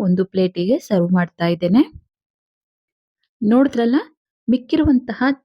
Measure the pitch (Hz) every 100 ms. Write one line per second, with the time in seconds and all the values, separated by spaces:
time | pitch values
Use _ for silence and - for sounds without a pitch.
0 | 190 180 185 190 185 180 185 294 - 190
1 | 175 180 170 - 170 175 175 226 339 -
2 | _ _ _ _ _ _ _ _ _ _
3 | _ _ _ - 214 247 277 233 233 285
4 | 480 _ _ _ - 254 - 320 302 247
5 | - - 269 269